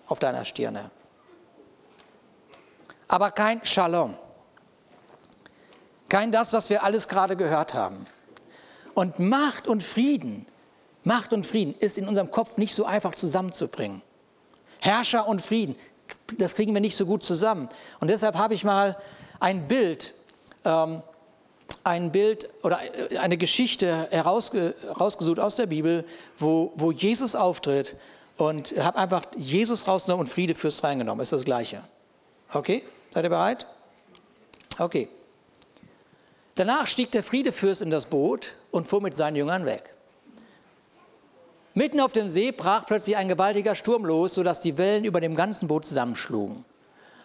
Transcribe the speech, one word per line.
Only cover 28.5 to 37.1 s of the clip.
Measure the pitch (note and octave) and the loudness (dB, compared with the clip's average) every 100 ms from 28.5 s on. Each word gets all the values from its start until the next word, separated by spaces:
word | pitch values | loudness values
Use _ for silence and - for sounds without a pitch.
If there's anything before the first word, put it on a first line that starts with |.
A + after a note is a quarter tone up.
| D#3 C#3+ - | 0 -4 0
habe | D#3 - | 0 2
einfach | F#3+ F3+ - - | 0 0 -4 -10
Jesus | C3 E3 A3+ A#3 - | -2 0 2 0 0
rausgenommen | F#3+ - F3+ C#3+ | 0 0 -2 -2
und | |
Friedefürst | - F3+ E3 D#3 - | -2 -2 0 -2 -2
reingenommen. | D3+ C#3 A2+ A2 | -2 -2 -4 -4
Ist | B2+ | -2
das | C#3+ | -2
Gleiche. | B2+ B2 A2+ G2+ - _ _ _ _ _ _ | 0 -2 -2 -10 -16 _ _ _ _ _ _
Okay? | C#3+ C#3+ A3 - - - | -6 -2 -2 -4 -20 -8
Seid | E3 | -2
ihr | E3+ | 0
bereit? | E3+ F#3+ B3+ - - _ _ _ - _ _ _ - - - | 2 2 0 -8 -20 _ _ _ -20 _ _ _ -20 -10 -4
Okay. | F3 E3 A2 - - _ _ _ _ _ - _ _ _ _ _ _ | -2 -2 -4 -10 -20 _ _ _ _ _ -20 _ _ _ _ _ _
Danach | - F#3 C4+ B3 | -2 2 2 2
stieg | - B3 | 0 0